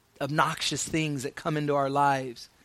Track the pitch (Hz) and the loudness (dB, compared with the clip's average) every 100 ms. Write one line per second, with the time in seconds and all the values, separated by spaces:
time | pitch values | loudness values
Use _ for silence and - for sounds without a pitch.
0 | _ - 139 156 147 160 - 151 - 160 | _ -8 -2 2 2 2 -4 -4 -2 -2
1 | 156 139 135 - 170 151 147 143 139 143 | -2 -2 -6 -6 -2 -2 2 2 2 4
2 | 143 135 131 117 - _ | 4 2 -2 -12 -18 _